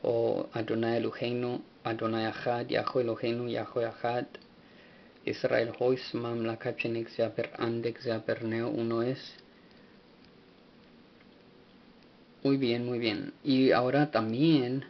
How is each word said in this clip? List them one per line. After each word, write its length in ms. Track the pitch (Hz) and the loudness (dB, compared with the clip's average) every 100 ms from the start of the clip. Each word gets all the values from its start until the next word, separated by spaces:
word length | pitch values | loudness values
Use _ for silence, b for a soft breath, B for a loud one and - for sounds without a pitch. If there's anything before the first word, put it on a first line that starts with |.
o 460 | - 117 113 - - | 2 2 2 0 -2
Adonai 460 | 117 110 113 117 117 | -4 -2 0 2 2
Eloheinu, 640 | 113 - 120 123 123 123 - - | 0 -2 -4 -2 -2 -4 -8 -8
Adonai 420 | 113 113 113 113 110 | -6 -2 0 0 -2
Ahad, 420 | - 127 120 120 | -2 -2 -2 0
Yahweh 340 | 110 104 131 | 0 2 0
Eloheinu, 460 | 117 110 117 117 120 | 0 0 -2 -2 -2
Yahweh 380 | 113 107 123 117 | -4 -4 -2 -4
Ahad. 400 | - 117 120 - - - B B B B B B B | -2 -2 -2 -4 -12 -20 B B B B B B B
Israel 480 | - - 127 120 117 - | -6 -2 2 2 0 0
hois, 340 | 123 127 - | 2 2 -2
mamlaka 640 | 120 117 117 113 117 123 113 | -6 -4 -2 -2 -2 -6 -4
chenek 320 | 117 117 113 | -4 -4 -4
zeaper 400 | - 113 113 110 - | -2 -2 -2 -6 -4
andek 420 | 117 117 117 110 | -2 -2 -4 -4
zeaper 420 | 127 110 110 110 | -4 -4 -2 -2
neo, 240 | 113 113 117 | -2 -2 -2
uno 340 | 104 117 117 | -2 0 0
es." 320 | 120 135 - - - - B B B B - - - - - - - - - - - - - - - - - - - - - - - - | 0 -2 -8 -18 -20 -20 B B B B -20 -20 -20 -20 -20 -20 -20 -20 -20 -20 -20 -20 -20 -20 -20 -20 -20 -20 -20 -20 -20 -20 -20 -4
Muy 140 | 139 139 | 0 2
bien, 300 | 127 120 120 | 2 0 -2
muy 120 | 120 | 0
bien. 360 | 117 101 - - | 0 -2 -6 -6
Y 260 | 147 131 131 | 2 6 6
ahora 400 | 92 127 139 147 | 6 4 4 4
también 760 | 113 110 117 160 151 123 131 | 2 0 2 6 6 4 -2